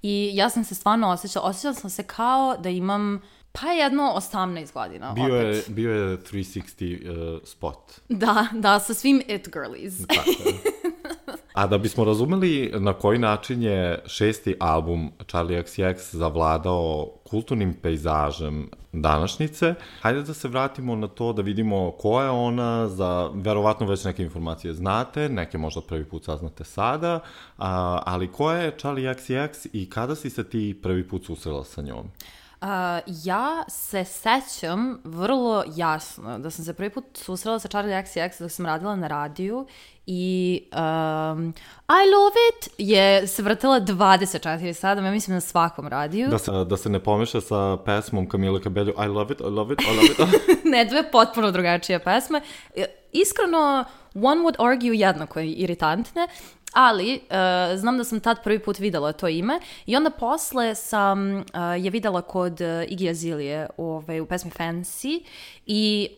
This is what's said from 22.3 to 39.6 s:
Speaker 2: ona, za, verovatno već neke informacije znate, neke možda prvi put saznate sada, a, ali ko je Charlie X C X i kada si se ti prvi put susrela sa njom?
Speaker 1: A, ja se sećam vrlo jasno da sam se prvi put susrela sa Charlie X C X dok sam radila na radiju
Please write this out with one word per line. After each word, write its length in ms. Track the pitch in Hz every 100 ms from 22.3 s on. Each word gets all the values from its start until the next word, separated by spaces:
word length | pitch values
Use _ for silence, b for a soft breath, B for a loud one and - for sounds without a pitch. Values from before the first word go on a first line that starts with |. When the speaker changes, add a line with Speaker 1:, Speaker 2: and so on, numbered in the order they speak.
Speaker 2:
ona, 580 | 123 120 120 120 117 113
za, 420 | 92 90 90 87
verovatno 520 | 98 101 104 107 107 104
već 180 | 98
neke 180 | 98 87
informacije 520 | 85 82 82 80 87
znate, 540 | 80 92 107 127 151 151
neke 300 | 113 82 82
možda 220 | 78 78
prvi 240 | - 80
put 200 | 76 80
saznate 400 | - 78 82 -
sada, 560 | 80 - 110 151 170 165 165 B B -
a, 440 | 95 92 90 90 -
ali 260 | 90 92
ko 200 | - 151
je 260 | 170 165 151
Charlie 320 | 139 135 131
X 160 | 131 -
C 80 |
X 320 | 131 151 - -
i 180 | 107 92
kada 240 | - 127
si 160 | 151 131
se 200 | 117 107
ti 300 | 117 104 98
prvi 260 | 92 92 92
put 180 | 92 -
susrela 380 | 80 82 71
sa 180 | 67 -
njom? 280 | 71 58 - - B B B B
Speaker 1:
A, 400 | 190 190 180 175 170
ja 580 | 165 175 190 269 330 -
se 360 | - - 196
sećam 960 | 185 - 220 254 269 - 165 180 247 240
vrlo 600 | 160 165 196 262 240 214 - 160
jasno 600 | 165 156 - - 107 117
da 120 | 151
sam 140 | 160
se 100 | 160
prvi 160 | 165 202
put 140 | 262 -
susrela 440 | - - 185 220 226
sa 100 | 190
Charlie 300 | 208 202 190
X 140 | 190
C 80 | 175
X 200 | 175 -
dok 100 | 170
sam 160 | - 170
radila 300 | 156 196 196
na 100 | 160
radiju 600 | 147 151 151 190 240